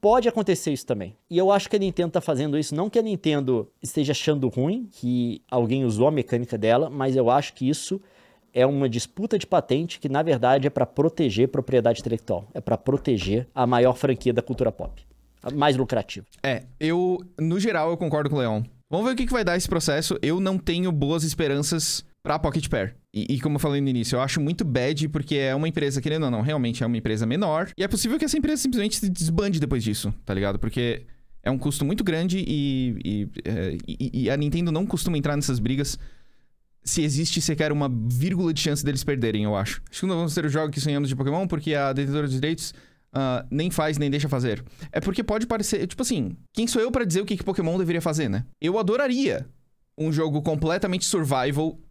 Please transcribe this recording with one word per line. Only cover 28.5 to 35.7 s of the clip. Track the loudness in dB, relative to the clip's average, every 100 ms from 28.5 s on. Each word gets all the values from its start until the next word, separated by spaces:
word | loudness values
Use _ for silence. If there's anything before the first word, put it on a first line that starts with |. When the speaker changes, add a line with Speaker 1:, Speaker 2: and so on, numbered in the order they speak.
| 0
Speaker 2:
simplesmente | 0 0 0 -2
se | -2
desbande | 0 0 2 0 0
depois | 0 0
disso, | 0 -2 -4 -6 -4
tá |
ligado? | -2 0 0
Porque | -2 -2 -2 -4 -8 -20 -20 -8
é | -4
um | -2
custo | -2 0 -2
muito | 0
grande | 0 0 0 -2 0
e, | 0 0 0 0 -2 -2
e, | -2 -4 -6 -4
é, | -2 -2 -4 -8
e, | -6 -4 0 0
e |
a | 0
Nintendo | 0 0 0
não | 0 0
costuma | -2 0 0
entrar | 0 0
nessas | 0 0
brigas | 0